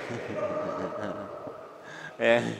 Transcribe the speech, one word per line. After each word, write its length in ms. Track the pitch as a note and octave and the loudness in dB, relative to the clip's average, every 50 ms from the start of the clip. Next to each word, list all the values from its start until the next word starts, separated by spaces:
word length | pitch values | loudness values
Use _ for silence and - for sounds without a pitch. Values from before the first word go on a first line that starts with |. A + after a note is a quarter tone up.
| - - A#2+ A#2 - - G#2 G2+ - G2 - - G2 F#2+ F#2 - F#2+ F2 - G#2+ G#2 G2 F2+ G2+ G2+ G2 - - - - - - - - - - - - - - - - - | -2 -4 -4 -4 -4 -2 -2 0 0 0 0 0 -2 -2 -2 -2 -2 -4 -4 -4 -4 -4 -4 -6 -6 -8 -8 -8 -8 -10 -10 -10 -12 -14 -16 -16 -14 -14 -12 -12 -12 -10 -2
Ya. 240 | - A#2 A#2 A#2 A#2+ A#2 A2+ A2 G#2 | 4 8 8 8 8 6 2 -2 -4